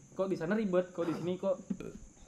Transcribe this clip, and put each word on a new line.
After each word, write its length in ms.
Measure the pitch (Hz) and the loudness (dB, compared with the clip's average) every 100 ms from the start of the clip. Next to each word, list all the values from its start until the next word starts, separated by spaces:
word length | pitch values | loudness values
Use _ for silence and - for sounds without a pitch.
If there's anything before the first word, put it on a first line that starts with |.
| - | -12
Kok 160 | - 190 | -2 0
di 80 | 170 | 0
sana 180 | 160 | 2
ribet? 360 | 214 208 180 180 | 2 4 4 2
Kok 140 | - | 0
di 100 | 165 | 0
sini 200 | 151 170 185 | 0 -2 0
kok 200 | 190 180 - - - - - - | 0 0 -2 -6 -6 -12 -16 -18